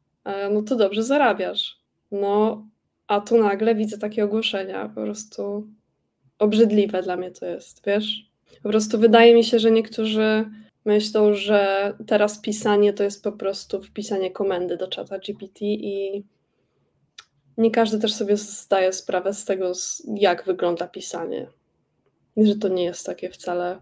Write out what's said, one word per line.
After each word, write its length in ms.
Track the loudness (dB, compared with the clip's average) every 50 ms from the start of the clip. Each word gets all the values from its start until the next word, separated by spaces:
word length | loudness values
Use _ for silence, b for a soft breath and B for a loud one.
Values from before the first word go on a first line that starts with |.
| _ _ _ _ _
e, 260 | -8 -6 -6 -2 -2
no 120 | -2 -2 0
to 140 | -2 0
dobrze 260 | 2 2 2 2 -2 -2
zarabiasz. 800 | 0 2 2 2 2 2 0 -2 -4 -4 -6 -8 -8 -12 _ _ _ _ _ _ _
No, 560 | -6 -4 -2 0 2 2 2 2 0 -4 -10 -16 _ _ _ _ _ _ _
a 140 | -2 -2 -2
tu 180 | 0 2 2 4
nagle 360 | 4 4 2 0 0 0 0
widzę 240 | 0 -2 -4 -4 -6
takie 260 | -8 -6 -2 -2 -2
ogłoszenia, 640 | 0 -2 -2 -2 -4 -4 -4 -6 -6 -8 -8 -8 -8
po 140 | -8 -6 -6
prostu 640 | -6 -6 -8 -12 -14 -10 -8 -8 -6 -6 -8 -10 -12 -16 _ _ _ _ _ _ _ _ _ _ _ _ _
obrzydliwe 640 | 2 2 6 6 4 6 6 4 2 2 0 -2 -2
dla 140 | -2 -4
mnie 140 | -6 -6 -8
to 160 | -10 -10 -10
jest, 360 | -8 -8 -10 -12 -16 -20 -8 _
wiesz? 440 | -2 -2 -2 -2 -4 -8 -10 -12 _ _ _ _ b b b -6
Po 60 | -2
prostu 300 | 0 0 0 0 2 4
wydaje 360 | 6 6 8 10 10 10 10
mi 100 | 8 6
się, 140 | 4 2 2
że 120 | 4 4
niektórzy 800 | 4 2 2 -2 -4 -4 -4 -2 0 0 0 2 0 0 -2 -4 B B B B _ _ _
myślą, 500 | 0 0 0 0 0 0 2 4 4 2
że 580 | 2 0 2 2 4 4 2 2 0 -2 -2 -4 -8 -4
teraz 340 | -2 0 2 2 0 -2 -6
pisanie 520 | -8 -8 -6 -4 0 2 4 4 4 4 2
to 120 | 0 -2
jest 200 | -4 -4 -6 -8
po 80 | -8 -8
prostu 500 | -4 -6 -6 -6 -6 -8 -8 -8 -8 -8
wpisanie 480 | -10 _ -10 -8 -4 -4 -4 -4 -4
komendy 460 | -4 -4 -2 -2 -2 -2 -2 -4 -4
do 120 | -6 -6 -8
czata 300 | -8 -10 -10 -10 -12 -12
G 160 | -10 -12 -12
P 140 | -12 -14 -18
T 160 | -12 -8 -4
i 600 | -4 -4 -4 -6 -8 -6 -6 -6 -6 -6 -8 -10 -14 _ _ _ _ _ _ _ _ _ _ _ _ _ _ _ _ _ -20 -20 _ _ _ _ _ _ 0
nie 100 | 0 2
każdy 280 | 4 2 2 2 0 -2
też 160 | -2 -2 -2
sobie 220 | -4 -2 0 0
zdaje 560 | -2 -2 -6 -12 -14 -4 -2 0 2 2 0 0
sprawę 420 | -2 -6 -6 -4 -4 -2 -4 -4
z 100 | -4 -4
tego, 300 | -4 -4 -2 -2 -4 -4
z-, 280 | -6 -6 -8 -10 -10 -10 -10 -2
jak 280 | 2 2 2 2 0 -2
wygląda 440 | -4 -2 0 0 -2 -2 -2 -6 -8
pisanie. 580 | -10 -12 -12 -10 -10 -8 -8 -8 -8 -8 -10 -12 -16 _ _ _ _ _ _ _ _ _ _ _ _ _ _ _ _
I 100 | 2 4
że 80 | 4 4
to 120 | 2 0 -2
nie 160 | 0 0 -2
jest 220 | -2 -4 -6 -10
takie 240 | -10 -10 -10 -10 -12
wcale 480 | -12 -10 -8 -6 -4 -4 -4 -6 -8 -10